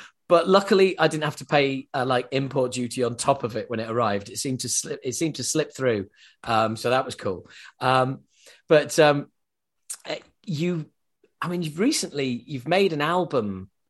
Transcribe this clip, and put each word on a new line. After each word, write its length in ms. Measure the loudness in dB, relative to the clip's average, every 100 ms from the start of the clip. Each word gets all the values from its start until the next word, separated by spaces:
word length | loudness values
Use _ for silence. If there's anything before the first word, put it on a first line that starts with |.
| -14 _ 2
but 200 | 4 6
luckily, 500 | 4 6 4 4 4
I 80 | 0
didn't 160 | 0
have 120 | -4 -6
to 80 | 0
pay, 400 | 2 2 -2 -4
uh, 100 | -4
like, 220 | 0 0 0
import 400 | -4 -2 0 -2
duty 320 | -2 -4 -2
on 120 | -2 0
top 280 | 0 0
of 100 | -2 -6
it 140 | -6
when 80 | -6
it 100 | -4
arrived. 380 | 0 0 0 -4
It 80 | -8
seemed 220 | -6 -4
to 80 | -4
slip, 320 | -4 -4 -8
it 80 | -8
seemed 220 | -4 -4 -4
to 80 |
slip 320 | -4 -2 -4 -2
through. 320 | 0 0 -4 _ -20 _
Um, 320 | -2 0 0
so 160 | -2 0
that 140 | 0
was 100 | -2
cool. 340 | -6 -6 -6 -10 -20 -20 -4
Um, 400 | 2 2 2 -2 _ _ -20 -18 4
but, 300 | 4 6 4
um, 300 | 6 4 -2 _ _ _ _ _ -16 -14 -10
eh, 120 | -12 -12 _
you, 420 | -8 -2 -2 -2 -6 _ _ _ _ _
I 60 | -6
mean, 140 | -4
you've 160 | -4 0
recently, 480 | 0 0 -4 -4 -4 -4 -6
you've 200 | -8 0
made 260 | 2 2
an 100 | 0
album 640 | 0 0 0 0 -2 -6 -12 _